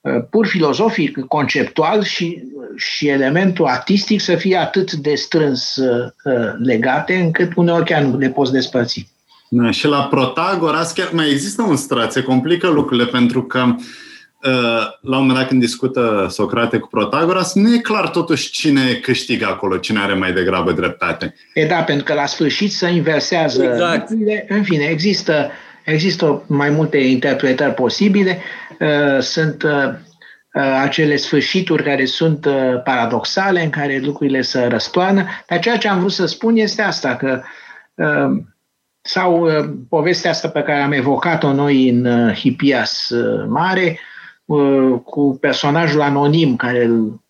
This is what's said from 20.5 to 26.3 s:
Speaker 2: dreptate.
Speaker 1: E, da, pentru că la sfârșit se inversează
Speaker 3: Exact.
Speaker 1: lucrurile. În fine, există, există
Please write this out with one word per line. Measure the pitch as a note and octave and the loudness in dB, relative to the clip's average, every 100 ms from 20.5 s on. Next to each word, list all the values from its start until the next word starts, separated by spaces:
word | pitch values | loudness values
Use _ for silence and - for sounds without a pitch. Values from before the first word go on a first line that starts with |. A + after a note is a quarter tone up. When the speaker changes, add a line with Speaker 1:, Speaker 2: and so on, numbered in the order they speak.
| F#2 E2+ | 0 0
Speaker 2:
dreptate. | F2 F2+ - F2 E2 - - _ | 0 -2 -4 -6 -4 -8 -12 _
Speaker 1:
E, | - D#3 | -2 0
da, | E3+ | 0
pentru | E3 C#3+ | 0 -2
că | C#3 | 0
la | D3+ C#3+ | -2 -2
sfârșit | - D3+ - G#3 | -2 -2 0 -2
se | - F3 | -2 0
inversează | E3+ D#3 D3+ - F3 D3+ B2+ | 0 2 0 0 0 0 2
Speaker 3:
Exact. | B2+ A#2+ F3 E3 - | 0 2 0 0 -2
Speaker 1:
lucrurile. | A3 G#3 G#3+ - | -2 0 -2 -2
În | G3+ | -2
fine, | G3 D#3+ | 0 0
există, | C#3+ D#3+ F#3+ F#3+ - D3+ C#3+ - - - | 0 0 0 0 0 0 0 -6 -20 -14
există | - D#3 F#3 - D#3+ | -2 0 0 0 0